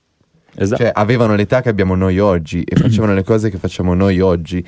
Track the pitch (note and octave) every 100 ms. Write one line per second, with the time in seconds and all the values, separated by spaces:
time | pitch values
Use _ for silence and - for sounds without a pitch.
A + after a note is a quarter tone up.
0 | _ _ _ _ _ - F#2+ A#2 A2+ -
1 | G#2 A#2+ A2 G#2 G2+ B2+ A#2+ G2 F#2+ F#2
2 | F#2+ F#2 G#2 F2 D2+ F2 - - C3+ A2
3 | G#2+ F#2+ F#2 A2 G#2+ F#2 F#2 - F2+ F2+
4 | G2 F2+ F#2+ E2+ D#2 F2